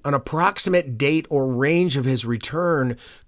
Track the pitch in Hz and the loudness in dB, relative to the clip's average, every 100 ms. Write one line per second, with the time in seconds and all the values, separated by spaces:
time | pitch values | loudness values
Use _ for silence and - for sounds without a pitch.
0 | 147 139 - 156 180 - - 180 143 113 | -2 -2 -2 -2 0 0 2 2 0 0
1 | 139 160 - 143 131 123 139 170 180 139 | 0 0 0 0 0 0 2 2 2 0
2 | 127 127 117 117 - 156 175 156 127 117 | 0 0 -2 -4 -4 -2 0 0 0 -4
3 | - - | -12 -18